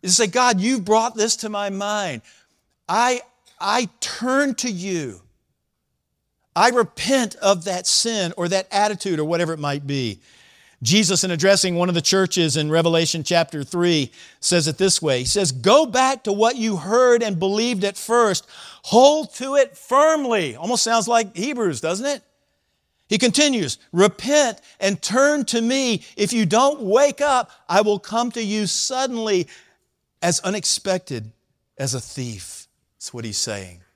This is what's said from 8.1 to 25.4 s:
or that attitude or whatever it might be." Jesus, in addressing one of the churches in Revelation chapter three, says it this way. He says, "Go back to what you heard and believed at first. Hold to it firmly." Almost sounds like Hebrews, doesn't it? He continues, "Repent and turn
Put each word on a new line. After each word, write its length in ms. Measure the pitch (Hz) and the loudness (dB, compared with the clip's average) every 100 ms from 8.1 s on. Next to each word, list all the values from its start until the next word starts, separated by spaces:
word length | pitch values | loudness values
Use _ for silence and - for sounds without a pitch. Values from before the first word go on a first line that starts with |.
| 220 175 - | -2 -4 -4
or 120 | 175 | -2
that 180 | 190 190 | -2 -2
attitude 480 | 202 208 208 196 160 | 0 0 -2 -4 -4
or 40 | |
whatever 280 | 151 170 170 | -2 -2 -2
it 80 | 160 | -4
might 260 | 143 143 139 | -6 -6 -4
be." 320 | 139 120 98 _ _ _ _ _ _ | -4 -4 -6 _ _ _ _ _ _
Jesus, 420 | 113 190 190 190 | 2 2 2 0
in 60 | 185 | -2
addressing 440 | 170 190 196 185 | 0 4 4 2
one 160 | 170 175 | 0 0
of 40 | |
the 60 | 170 | 0
churches 560 | 147 190 190 - 165 143 | 0 0 0 0 0 0
in 140 | 151 | 0
Revelation 520 | 160 165 165 165 165 | 2 2 2 0 -2
chapter 400 | 151 170 165 151 | 0 0 0 -4
three, 500 | 139 175 175 160 127 - - _ | -6 -2 2 2 -2 -8 -20 _
says 260 | - 175 156 | 0 0 0
it 120 | 156 | 0
this 240 | 190 - | 0 2
way. 160 | 156 127 | 0 0
He 60 | 131 | 0
says, 260 | 208 185 | 0 -2
"Go 320 | 127 120 262 | 0 4 4
back 400 | 311 226 262 269 | 4 2 0 0
to 80 | - | -4
what 240 | 202 220 262 | 0 0 2
you 220 | 226 190 | -2 -2
heard 440 | 156 226 254 240 | 0 2 4 4
and 160 | 226 180 | 2 -2
believed 460 | 190 208 233 220 | -2 0 0 0
at 140 | 196 202 | -4 -4
first. 480 | - 233 226 180 - - - - | -2 2 2 0 -6 -20 -20 -18
Hold 500 | - 226 269 302 285 | 2 6 8 6 -2
to 220 | - 269 285 | -8 -2 2
it 200 | 269 - | 0 -2
firmly." 800 | - 262 311 311 269 220 160 113 | 0 4 4 2 0 0 -2 -6
Almost 260 | 170 247 | -4 -2
sounds 240 | 226 226 214 | 0 0 2
like 300 | 233 214 165 | 0 0 -6
Hebrews, 460 | 233 254 208 131 | -6 -2 -4 -2
doesn't 240 | 160 190 269 | -4 -4 -4
it? 160 | 277 _ _ _ _ _ _ _ _ _ | -8 _ _ _ _ _ _ _ _ _
He 80 | 208 | 0
continues, 580 | 247 240 294 247 151 - _ | 0 2 0 0 -4 -8 _
"Repent 680 | 175 202 - 240 294 269 208 _ _ | 2 2 2 0 2 2 -2 _ _
and 220 | 196 202 | -2 -2
turn 420 | - 226 277 294 | -2 2 2 2